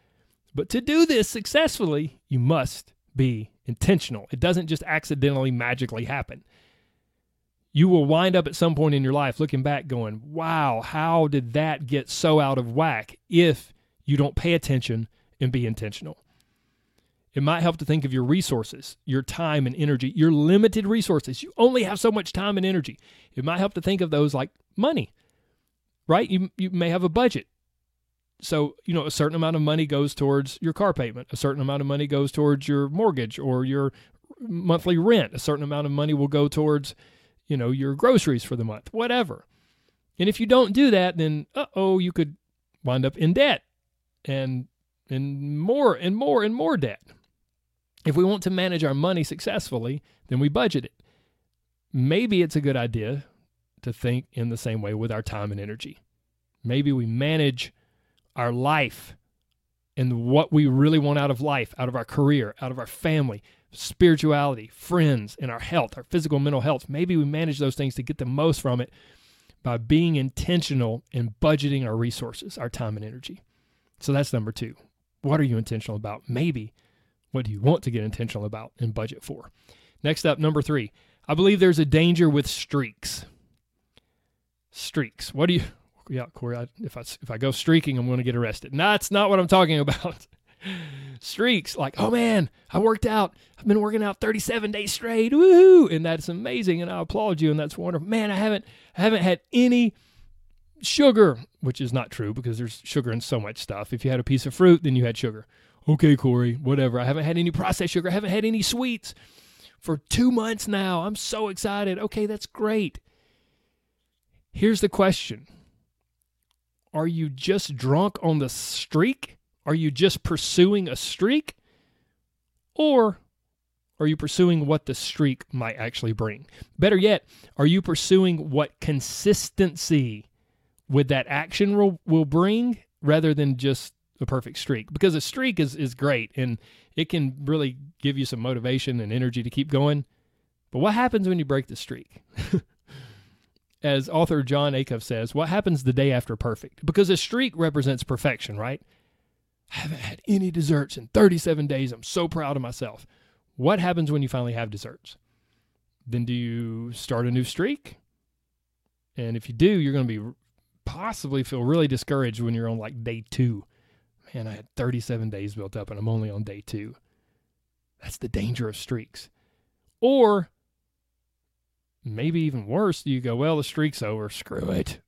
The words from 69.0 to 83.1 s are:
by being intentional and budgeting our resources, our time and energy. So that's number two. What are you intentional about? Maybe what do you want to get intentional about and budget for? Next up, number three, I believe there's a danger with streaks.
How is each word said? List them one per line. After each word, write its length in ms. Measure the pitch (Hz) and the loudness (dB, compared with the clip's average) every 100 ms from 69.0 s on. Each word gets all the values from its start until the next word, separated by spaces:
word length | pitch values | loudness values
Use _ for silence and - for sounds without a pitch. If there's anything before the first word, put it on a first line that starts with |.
| _ _ _ _ _ _ | _ _ _ _ _ _
by 140 | 123 117 | -6 -6
being 380 | 113 151 170 156 | 2 2 4 2
intentional 880 | 135 - - 175 - 135 117 117 - | -2 -4 -2 0 0 0 0 -4 -6
and 200 | 127 117 104 | -6 -6 0
budgeting 440 | 156 151 143 139 123 | 2 2 0 -2 -2
our 120 | 113 | -2
resources, 600 | 117 - 120 - - 220 | -2 -4 -10 -12 -16 -10
our 120 | 123 | -10
time 260 | - 117 107 | -6 -6 -6
and 100 | 107 | -10
energy. 360 | 120 - 180 _ _ _ _ _ _ | -14 -16 -18 _ _ _ _ _ _
So 140 | - | -2
that's 200 | 139 143 | 0 0
number 180 | 120 110 | -2 -4
two. 240 | - 113 - _ _ _ _ | -6 -10 -12 _ _ _ _
What 160 | 139 139 | -2 0
are 40 | |
you 140 | 139 117 | 2 0
intentional 400 | 110 110 - 107 | -2 -6 -6 -8
about? 260 | 107 107 - | -8 -10 -6
Maybe 460 | 123 170 127 107 - _ _ _ _ _ | -2 -2 -4 -8 -16 _ _ _ _ _
what 140 | 135 117 | -6 -6
do 60 | |
you 80 | 104 | 0
want 240 | 120 165 | 2 2
to 80 | - | 0
get 120 | 117 | -4
intentional 420 | 107 - 117 110 104 | -4 -6 -6 -6 -8
about 260 | 107 110 - | -10 -14 -8
and 140 | 117 | -6
budget 300 | 107 113 - | -4 -8 -10
for? 280 | - 147 - _ _ _ _ _ | -16 -16 -18 _ _ _ _ _
Next 220 | 147 160 165 | -4 0 0
up, 120 | 147 | 2
number 240 | 156 151 | 0 0
three, 300 | 143 151 107 _ _ _ - | 0 -2 -4 _ _ _ -4
I 60 | |
believe 260 | 156 196 202 | 2 4 6
there's 200 | 185 160 | 6 4
a 60 | 151 | 4
danger 440 | 156 170 170 170 | 4 4 6 4
with 160 | 143 139 | 4 0
streaks. 800 | - - 143 120 - - | -6 -4 -4 -4 -8 -12